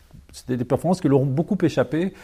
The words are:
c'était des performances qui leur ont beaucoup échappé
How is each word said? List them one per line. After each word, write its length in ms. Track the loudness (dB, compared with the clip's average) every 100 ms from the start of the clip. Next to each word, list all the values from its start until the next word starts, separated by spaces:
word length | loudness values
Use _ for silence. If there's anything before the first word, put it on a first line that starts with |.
| -20 -20 -20
c'était 240 | -14 -6 -4
des 80 |
performances 360 | -2 0 0 0
qui 60 | 2
leur 140 | 2
ont 60 | 2
beaucoup 300 | 0 -2 0
échappé 500 | 0 0 0 -2 -4 -6